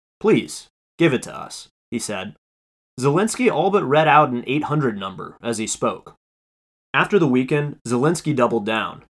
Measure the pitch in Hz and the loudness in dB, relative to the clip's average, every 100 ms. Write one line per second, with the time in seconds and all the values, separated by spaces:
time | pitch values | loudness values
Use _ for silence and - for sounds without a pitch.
0 | _ _ 214 156 87 - - _ _ - | _ _ 2 2 2 -8 -18 _ _ 0
1 | 165 123 - - 78 - - _ - 120 | 2 2 -4 -12 -14 -16 -20 _ -12 -10
2 | - 101 98 - _ _ _ _ _ - | -8 -8 -10 -14 _ _ _ _ _ -2
3 | 131 151 220 - 254 143 185 196 139 147 | 0 2 0 0 0 2 2 2 2 2
4 | 156 143 147 120 113 143 135 147 131 101 | 6 6 4 0 -2 -4 -2 0 -2 -2
5 | 98 95 92 - 117 107 110 - 123 92 | -8 -10 -14 -10 -6 -4 -4 -4 -4 -4
6 | - - _ _ _ _ _ _ _ 135 | -12 -20 _ _ _ _ _ _ _ 0
7 | 180 202 156 127 131 151 147 - - 120 | 2 2 4 2 2 -2 -2 -8 -4 0
8 | 147 175 151 127 120 113 104 110 90 - | 0 0 -2 0 2 0 -2 -4 -4 -10
9 | - | -20